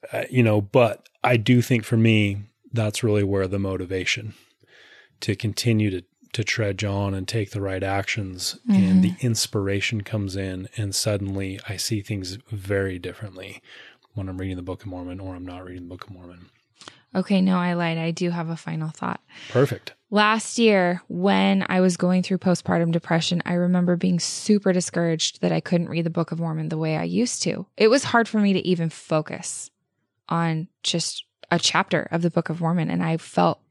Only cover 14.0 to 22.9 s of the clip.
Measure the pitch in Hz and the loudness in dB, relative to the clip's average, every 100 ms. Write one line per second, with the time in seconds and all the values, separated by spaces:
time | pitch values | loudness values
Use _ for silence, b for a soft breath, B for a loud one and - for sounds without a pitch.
14 | _ - 95 92 95 90 90 90 101 90 | _ -8 -6 -6 -6 -6 -8 -10 -10 -10
15 | 90 92 95 90 90 90 92 90 87 87 | -10 -10 -10 -10 -12 -12 -14 -14 -14 -16
16 | - 92 90 87 90 _ _ B B B | -16 -18 -18 -20 -20 _ _ B B B
17 | B 190 185 196 185 185 175 175 170 165 | B -6 0 2 4 2 0 0 -2 -2
18 | 165 165 175 175 165 165 - 160 156 - | -4 -2 -2 -2 -6 -8 -8 -6 -6 -6
19 | - - _ B B - 139 - - - | -8 -8 _ B B 2 2 0 -10 -20
20 | _ 208 214 220 - - 226 202 175 180 | _ 2 2 2 -2 2 4 6 4 0
21 | _ 175 190 196 196 196 - 185 185 175 | _ -2 2 4 4 2 2 4 4 4
22 | 180 185 180 185 190 175 - 175 170 | 2 2 2 0 2 0 2 2 2